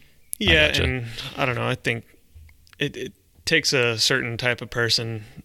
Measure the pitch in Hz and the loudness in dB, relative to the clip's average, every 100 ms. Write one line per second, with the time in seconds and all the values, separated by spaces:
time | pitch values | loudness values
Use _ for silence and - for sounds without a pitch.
0 | - - - - 202 160 151 - 131 127 | -4 -18 -10 0 4 6 4 2 0 -2
1 | 117 113 135 - 131 120 117 127 139 117 | -6 -10 -8 -2 -2 0 -2 0 -2 -4
2 | - - _ - - - - - 143 - | -6 -20 _ -20 -20 -20 -14 -6 -6 -6
3 | - - _ _ - 160 - 139 120 110 | -12 -12 _ _ 0 0 2 2 2 2
4 | - 131 120 113 123 120 117 120 117 - | 2 2 -2 -2 -2 -2 -4 0 2 2
5 | 113 113 107 - | 0 -8 -10 -20